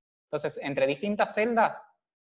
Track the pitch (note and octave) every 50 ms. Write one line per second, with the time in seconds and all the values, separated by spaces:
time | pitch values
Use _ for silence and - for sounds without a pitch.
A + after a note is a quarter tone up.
0 | _ _ _ _ _ _ - D3+ - D3+ C#3+ - - D3+ C#3+ C3+ C3+ C3+ C#3+ C#3+
1 | - G#3 G#3 - A3 - - - G#3+ A#3+ A#3+ A3+ G#3+ D#3+ - - - - _ _
2 | _ _ _ _ _ _